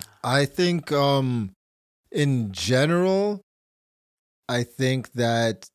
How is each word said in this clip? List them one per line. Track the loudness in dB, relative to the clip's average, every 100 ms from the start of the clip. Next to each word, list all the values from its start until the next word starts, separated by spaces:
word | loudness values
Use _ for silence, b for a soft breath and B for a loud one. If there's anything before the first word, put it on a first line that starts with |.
| B B
I | -2 0 0
think, | 0 0 0 -2
um, | 0 2 2 0 -2 -6 -10 _ _ _ _ _
in | -2 0 0 -2
general, | -6 0 2 2 2 2 0 0 -4 -10 _ _ _ _ _ _ _ _ _ -4
I | -4
think | -4 -2 0 0 -4
that | -2 0 2 0 -2 -10